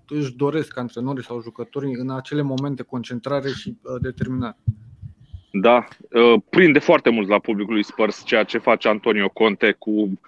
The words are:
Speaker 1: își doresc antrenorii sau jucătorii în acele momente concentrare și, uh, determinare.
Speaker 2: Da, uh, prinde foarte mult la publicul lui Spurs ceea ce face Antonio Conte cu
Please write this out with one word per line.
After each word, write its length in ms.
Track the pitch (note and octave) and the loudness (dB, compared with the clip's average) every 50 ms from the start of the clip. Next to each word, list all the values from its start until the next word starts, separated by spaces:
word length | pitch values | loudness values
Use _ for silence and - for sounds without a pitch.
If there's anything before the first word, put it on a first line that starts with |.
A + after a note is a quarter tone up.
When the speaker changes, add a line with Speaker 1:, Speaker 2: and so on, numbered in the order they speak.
| _ | _
Speaker 1:
își 260 | - D3 D3+ D3 C3 A#2+ | -8 -6 -4 -4 -4 -4
doresc 420 | B2 C#3+ C#3+ D3 D#3 D3 D3 - | -2 -2 -2 0 -2 -4 -4 -6
antrenorii 460 | C3 B2 A#2 - A#2 B2 C3 C#3 C3 A#2 | -10 -10 -8 -8 -8 -6 -6 -6 -8 -8
sau 180 | - A#2+ A#2+ | -10 -10 -12
jucătorii 520 | A2 A#2 - - A#2+ - - C#3+ C#3+ C#3 B2+ | -12 -12 -12 -12 -12 -10 -8 -8 -6 -6 -6
în 160 | A#2+ B2+ C3 | -6 -8 -8
acele 300 | C3 C3 B2+ - D3 D3 | -8 -8 -8 -6 -4 -4
momente 420 | C#3+ C#3 C3 C3 C#3 C#3+ C#3 B2+ A#2+ | -2 -2 -4 -4 -4 -6 -6 -8 -10
concentrare 680 | - - B2 A2+ - B2 A#2+ - C3+ C#3+ C#3 C3 C#3 | -10 -10 -10 -8 -8 -10 -8 -6 -4 -4 -4 -4 -4
și, 280 | C3 - - - A#2+ - | -8 -8 -10 -14 -14 -14
uh, 200 | - B2+ B2+ B2 | -12 -10 -8 -6
determinare. 560 | B2 C3 B2 - - B2+ C3 B2+ B2 A2+ A2 _ - - G#2+ G#2 - - - - - - - _ - _ - - _ _ | -6 -6 -4 -6 -6 -4 -4 -6 -6 -8 -8 _ -6 -6 -6 -6 -10 -20 -20 -20 -20 -20 -20 _ -20 _ -20 -20 _ _
Speaker 2:
Da, 360 | - G2 F#2+ A#2 A#2+ A#2+ A2+ - - _ - - | -4 2 4 4 4 4 2 -2 -16 _ -12 -4
uh, 240 | - A#2 A#2 A#2+ A#2 A2 - - | 2 4 6 6 6 4 2 2
prinde 300 | - F3 F#3+ E3 C#3 - | 4 6 6 6 6 4
foarte 300 | - - E3 D3 - B2 | 4 4 2 4 4 2
mult 180 | A#2 A2+ G2+ | 2 2 0
la 120 | F#2+ G#2 G2+ | 2 0 0
publicul 340 | - - A2 G2+ G#2 G2 A2+ | 0 -2 -4 -4 -2 -2 -2
lui 100 | G#2 G2+ | -2 -2
Spurs 400 | - - - A2 G#2 G2+ - - | -4 -2 -2 -2 -2 -2 -6 -4
ceea 180 | - B2 A2 G#2+ | 0 0 0 0
ce 140 | - - | 0 -2
face 300 | A2+ - B2+ A2+ G#2 - | -2 2 2 2 2 2
Antonio 420 | A2+ G#2+ G#2+ - A#2+ G#2+ G#2 G2 F#2+ | 0 0 0 0 0 0 2 0 -2
Conte 420 | - - A2 A2 G2+ - - G#2+ | 0 2 2 2 2 2 0 0
cu 400 | F#2+ - - A2 G#2+ G#2+ G#2+ G2 G2 - _ | 0 0 -2 -2 0 0 0 -2 -4 -8 _